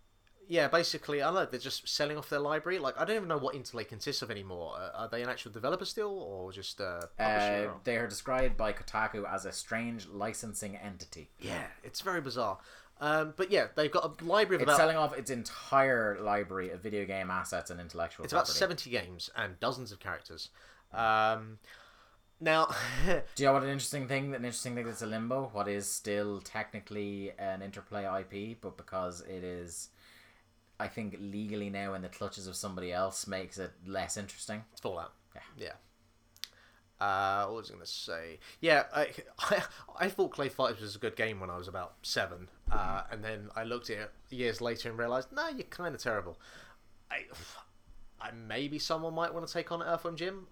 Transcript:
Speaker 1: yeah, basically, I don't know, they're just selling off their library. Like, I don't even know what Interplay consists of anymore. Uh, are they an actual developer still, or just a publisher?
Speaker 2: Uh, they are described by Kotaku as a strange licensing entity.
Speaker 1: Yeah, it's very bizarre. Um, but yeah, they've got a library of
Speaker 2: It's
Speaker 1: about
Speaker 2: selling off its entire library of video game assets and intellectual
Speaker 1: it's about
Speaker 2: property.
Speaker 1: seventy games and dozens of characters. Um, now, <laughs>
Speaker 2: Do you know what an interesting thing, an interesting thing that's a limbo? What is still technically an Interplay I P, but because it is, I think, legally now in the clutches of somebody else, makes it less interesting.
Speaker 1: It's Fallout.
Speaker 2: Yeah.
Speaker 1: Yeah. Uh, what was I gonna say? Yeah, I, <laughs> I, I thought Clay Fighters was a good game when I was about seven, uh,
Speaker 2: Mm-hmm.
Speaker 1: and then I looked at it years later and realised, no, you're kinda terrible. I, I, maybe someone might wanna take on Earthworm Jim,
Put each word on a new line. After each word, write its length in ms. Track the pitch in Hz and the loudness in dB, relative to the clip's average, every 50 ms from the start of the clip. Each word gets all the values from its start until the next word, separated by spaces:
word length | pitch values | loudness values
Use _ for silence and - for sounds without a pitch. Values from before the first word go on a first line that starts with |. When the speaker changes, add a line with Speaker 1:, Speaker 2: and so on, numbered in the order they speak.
| - _ _ _ _ _ _ - 190 | -20 _ _ _ _ _ _ -20 -6
Speaker 1:
yeah, 200 | - 170 165 147 | 2 4 4 6
basically, 540 | 135 160 170 170 - - 147 - - 147 143 139 | 8 6 6 6 4 0 -2 -2 -2 0 2 2
I 40 | |
don't 80 | 160 180 | 4 4
know, 100 | 190 156 | 4 2
they're 140 | - 127 123 | 2 -2 -4
just 280 | - 135 - - - - | -4 -4 -6 -4 -2 -2
selling 280 | - - 147 147 151 | 0 2 2 0 0
off 120 | 151 - - | -2 -2 -2
their 100 | 151 147 | 0 0
library. 380 | 143 143 156 156 - 170 190 | 2 2 2 0 0 0 0
Like, 220 | 180 139 131 120 127 | 0 0 0 0 2
I 60 | 160 | 2
don't 100 | 190 220 | 2 2
even 120 | 220 190 | 2 2
know 100 | 165 156 | 0 0
what 180 | 143 131 139 143 | 0 0 0 -2
Interplay 280 | 139 120 - - 117 104 | -4 -6 -6 -6 -6 -6
consists 380 | - 117 101 - 147 135 - | -6 -8 -6 -4 -2 -2 -2
of 80 | 135 113 | -2 -4
anymore. 460 | 110 101 98 95 92 87 82 80 - | -4 -6 -6 -6 -6 -6 -6 -6 -6
Uh, 140 | 87 92 85 - | -6 -6 -6 -6
are 120 | 104 113 110 | -6 -4 -4
they 140 | 117 120 120 | -4 -2 -2
an 60 | 127 | -2
actual 220 | 123 - - 113 | -4 -4 -8 -10
developer 340 | 104 113 113 139 180 180 196 | -6 -2 0 0 0 0 0
still, 340 | - - 226 208 202 196 190 | -2 -2 -2 -2 -2 -2 -4
or 320 | - - 98 92 92 92 | -6 -6 -6 -6 -6 -6
just 280 | 92 98 92 - - - | -8 -8 -8 -8 -4 -4
a 300 | 101 92 87 87 85 - - | -2 -2 -2 -4 -6 -6 -2
publisher? 540 | - 110 110 107 107 104 104 101 101 104 104 | 0 2 4 4 4 4 4 4 4 2 0
Speaker 2:
Uh, 80 | - - - | -4 -2 -2
they 140 | 123 117 | 0 2
are 100 | 113 117 | 2 0
described 480 | 104 - - - 135 127 131 131 120 104 | 0 -4 -4 -2 0 4 6 8 8 6
by 160 | - 107 107 | 6 4 2
Kotaku 560 | 101 - - - - 110 110 107 - 104 101 78 | 0 -2 -4 -2 0 0 0 0 0 -2 -2 -2
as 140 | 95 95 95 | -4 -4 -4
a 60 | 92 | -4
strange 560 | - - - - 113 113 117 117 117 110 92 | -6 -6 -4 -4 -2 -2 -2 -2 -4 -6 -8
licensing 680 | 80 98 101 101 113 104 - - 110 98 - 107 101 101 | -8 -4 -2 -2 -2 -2 -4 -6 -6 -6 -6 -6 -6 -6
entity. 520 | 76 98 104 92 82 - - - 82 71 - - - | -8 -8 -10 -10 -10 -12 -14 -14 -14 -14 -16 -14 -10
Speaker 1:
Yeah, 240 | 87 - - - - - - - - | -6 -6 -4 -4 -6 -8 -10 -14 -14
it's 180 | - - - | -10 -8 -6
very 200 | - 190 180 170 | -2 -2 0 0
bizarre. 380 | 139 135 113 123 117 101 95 - - - - - - - _ - | -2 -2 0 0 0 0 0 -4 -8 -14 -20 -20 -20 -20 _ -2
Um, 320 | 147 151 156 156 156 156 151 | 0 2 4 4 2 0 0
but 160 | - 190 190 | -2 2 4
yeah, 160 | 202 160 117 107 - | 6 4 4 4 2
they've 160 | 151 151 147 | 2 2 4
got 140 | 165 175 160 156 156 - | 4 4 2 2 -2 -4
a 20 | 165 | 0
library 320 | 170 190 214 214 185 185 | 4 6 6 6 6 6
of 40 | 160 | 6
Speaker 2:
It's 80 | 127 147 143 | 8 8 10
Speaker 1:
about 20 | |
Speaker 2:
selling 180 | 139 156 160 160 | 10 10 8 6
off 200 | 156 151 143 131 | 4 2 2 0
its 120 | 135 117 135 | -2 -4 -2
entire 840 | 127 117 110 - - - - - 139 135 135 135 127 117 110 104 101 95 | -2 -4 -4 -6 -8 -10 0 6 8 8 8 8 6 6 4 4 2 2
library 480 | 107 104 104 104 101 87 95 95 90 92 | 2 2 2 2 2 0 -2 -2 -2 -2
of 80 | 87 87 | -4 -4
video 240 | 90 107 104 104 98 | -4 -2 -2 0 0
game 240 | 92 95 95 92 92 | 0 -2 -2 0 0
assets 400 | 92 92 90 - 92 87 - - | -2 -2 -2 -2 -2 -2 -2 -4
and 100 | 87 87 | -6 -8
intellectual 420 | 87 82 - 85 85 - - - - | -8 -6 -4 -4 -4 -4 -4 -6 -4
Speaker 1:
it's 80 | - | 2
about 140 | - 170 - | 4 4 4
Speaker 2:
property. 120 | - - - | 4 4 2
Speaker 1:
seventy 300 | 196 180 170 143 - 123 | 2 2 2 -2 -4 -2
games 400 | 120 110 76 87 90 87 - - - | -2 -2 -2 -4 -8 -10 -10 -6 -4
and 240 | - 107 98 90 - | -4 -4 -4 -2 0
dozens 320 | - 127 127 127 123 104 | 0 0 0 -2 -6 -10
of 80 | 101 - | -12 -8
characters. 500 | - 98 87 78 - - 82 80 - - - - - - - - - _ - | -6 -6 -6 -6 -8 -10 -12 -12 -12 -12 -14 -18 -20 -20 -20 -20 -16 _ 0
Um, 640 | 110 113 110 110 110 110 110 113 113 110 110 110 - - - - - - - - - - - - _ _ _ _ - | 4 4 6 6 6 6 6 4 2 -2 -8 -14 -16 -18 -20 -20 -20 -20 -20 -20 -20 -20 -20 -20 _ _ _ _ 0
now, 280 | 165 160 160 160 160 - - - - 123 | 4 6 6 6 6 4 4 0 -2 0
<laughs> 160 | 127 127 160 | 4 6 8
Speaker 2:
Do 160 | 190 202 - - - - | 8 8 6 4 0 0
you 80 | - 139 | 6 8
know 60 | 135 135 | 8 8
what 100 | 135 131 | 8 6
an 60 | 139 | 2
interesting 380 | 139 135 123 - 143 139 131 | 0 0 -2 -2 -2 -2 0
thing, 200 | 123 139 135 139 139 139 | 0 0 0 0 0 -2
an 100 | 120 120 | -2 -2
interesting 300 | 123 117 - - 127 120 | -4 -4 -4 -4 -2 -2
thing 100 | 120 117 | -2 -2
that's 160 | 117 110 - | -4 -4 -4
a 60 | 117 | -4
limbo? 420 | 107 110 113 113 117 127 135 120 110 | -2 -2 -2 0 0 0 0 0 0
What 160 | 107 101 101 | -2 0 0
is 200 | 101 101 101 101 | 2 0 0 0
still 520 | - - - - 107 101 104 104 104 101 95 | -2 -2 -2 0 0 2 2 2 0 -2 -4
technically 920 | - - - 110 107 - - 104 - - 104 104 101 101 101 98 98 98 - | -6 -6 -6 -6 -6 -6 -8 -12 -10 -6 -4 -4 -2 -2 -2 -4 -6 -6 -6
an 240 | - 98 95 95 95 | -4 -2 -2 -2 -2
Interplay 440 | 98 98 98 104 - - 101 104 98 | -6 -8 -10 -12 -10 -8 -6 -4 -2
I 160 | 95 95 98 92 | -2 -2 -2 -4
P, 320 | - 101 101 104 113 117 - | -4 -6 -6 -6 -6 -8 -8
but 160 | - 95 - | -10 -10 -10
because 420 | - 92 - 98 95 90 90 87 87 | -10 -10 -6 -4 -2 -2 -2 -4 -6
it 220 | - - 95 90 90 | -10 -8 -8 -6 -6
is, 460 | 90 90 87 87 87 - - - - _ - - - - - - - - _ _ _ _ _ _ _ _ - | -6 -6 -6 -8 -8 -8 -10 -10 -12 _ -20 -20 -20 -20 -20 -20 -20 -20 _ _ _ _ _ _ _ _ -6
I 80 | 107 | -6
think, 300 | 98 - 117 107 101 95 90 | -4 -4 -4 -6 -4 -6 -6
legally 500 | 101 98 98 104 107 104 107 104 101 101 | -6 -6 -4 -4 -4 -2 -2 -2 -2 -2
now 260 | 98 98 101 98 95 | -2 -2 -2 -2 -4
in 60 | 95 | -4
the 60 | 92 | -6
clutches 400 | 90 - - 107 95 - 101 92 | -8 -6 -6 -6 -6 -6 -8 -8
of 80 | 92 90 | -8 -6
somebody 380 | - - 101 92 90 90 87 87 | -6 -6 -4 -4 -4 -2 -2 0
else, 340 | 90 95 95 - - - | 2 2 0 0 -4 -4
makes 300 | 101 95 95 95 90 - | -4 -4 -4 -4 -6 -6
it 140 | 98 92 87 - - 87 | -6 -6 -6 -8 -12 -10
less 300 | 95 98 95 87 - - | -6 -4 -2 -2 -2 -4
interesting. 480 | 107 98 98 - - - - 104 107 110 - | -4 -6 -8 -10 -10 -8 -6 -6 -8 -8 -12
Speaker 1:
It's 80 | - - | -12 -8
Fallout. 320 | - 107 90 82 82 - - _ _ _ - | -6 -4 -4 -4 -6 -8 -12 _ _ _ -18
Speaker 2:
Yeah. 60 | - - - - | -18 -18 -16 -14
Speaker 1:
Yeah. 140 | - - - - - - _ _ _ _ _ _ _ _ _ _ - - - - - - - - - _ _ _ - 101 | -12 -12 -12 -12 -14 -20 _ _ _ _ _ _ _ _ _ _ -12 -12 -12 -12 -18 -20 -20 -20 -20 _ _ _ -2 0
Uh, 400 | 101 95 98 98 98 98 101 101 | 2 2 4 4 4 4 2 2
what 80 | 98 113 | 0 -2
was 120 | 113 104 - | -6 -8 -10
I 20 | 101 | -14
gonna 120 | 90 85 | -12 -10
say? 540 | - - - - 107 85 82 82 82 80 - - - - - | -8 -8 -6 -6 -6 -6 -6 -6 -8 -12 -14 -16 -20 -8 2
Yeah, 220 | 160 165 151 143 - - - | 4 6 6 6 6 4 2
I, 160 | 147 147 - - - - | 0 0 0 -2 -8 -14
<laughs> 140 | - - - | -14 -8 -4
I, 240 | - - - 180 - - - - - - - - | 0 2 2 2 2 -2 -8 -14 -18 -12 -4 -2
I 100 | 175 202 | 0 0
thought 220 | - - 160 - | 2 2 2 2
Clay 160 | - - 139 | 2 0 -2
Fighters 320 | 127 - - 131 117 113 101 | -2 2 2 2 2 2 -2
was 160 | 107 101 98 | -6 -10 -6
a 40 | - | -4
good 180 | - 107 - | -4 -2 0
game 240 | - 113 110 107 95 | 0 0 0 0 -4
when 80 | 92 90 | -6 -6
I 80 | 87 | -6
was 100 | 90 90 | -6 -6
about 280 | 95 92 92 90 85 - - - | -6 -6 -6 -6 -8 -10 -10 -6
seven, 440 | - - 123 101 87 90 87 92 - - - - - | -2 0 0 0 0 -4 -8 -12 -16 -18 -4 2 4
uh, 40 | - | 4
Speaker 2:
Mm-hmm. 360 | 110 95 95 98 98 92 - 117 | 4 4 4 0 0 -2 -4 -6
Speaker 1:
and 100 | 107 104 | -6 -6
then 260 | 110 110 104 104 101 - | -6 -6 -6 -8 -8 -6
I 80 | 113 113 | -6 -4
looked 240 | 113 120 123 120 - | -4 -4 -6 -4 -6
at 80 | 110 | -6
it 140 | 104 107 104 - - - - | -6 -6 -8 -12 -16 -16 -10
years 320 | 135 123 123 117 107 - | -4 -2 0 0 0 0
later 280 | 120 117 117 113 - 120 | -2 -2 -2 -2 -4 -4
and 80 | 113 | -2
realised, 340 | 117 117 120 123 131 131 - 262 | -2 0 2 2 0 0 -2 -2
no, 160 | 294 330 330 | -2 -2 -2
you're 140 | 285 131 - | -2 -6 -8
kinda 340 | - - - 175 165 135 | -10 -8 -6 -4 -4 -4
terrible. 420 | - - 127 110 101 92 87 82 - - - - - - - - - - - - - - - | -2 -2 0 0 0 -2 -4 -8 -12 -16 -20 -20 -20 -20 -20 -20 -20 -20 -20 -20 -20 -10 -6
I, 140 | 143 143 - - 131 - - - - - - - - - - - - - - - - - | -6 -6 -6 -8 -12 -14 -14 -14 -14 -16 -18 -20 -20 -20 -20 -20 -16 -16 -16 -16 -12 -12
I, 100 | 110 110 | -10 -10
maybe 480 | 117 117 113 110 110 127 143 143 151 147 | -10 -10 -8 -4 -2 -2 -2 -2 -2 -2
someone 340 | - - 160 160 165 165 160 | -2 0 0 0 -2 -2 0
might 200 | 165 170 165 151 | 0 0 0 0
wanna 120 | 170 165 | -4 -6
take 280 | 151 - 170 160 - 170 | -4 -4 -4 -2 -2 -4
on 100 | 170 165 | -2 0
Earthworm 320 | 170 170 165 - 170 170 | 0 0 0 0 -2 -4
Jim, 320 | 151 175 190 196 190 185 - | -2 -4 -4 -4 -6 -12 -12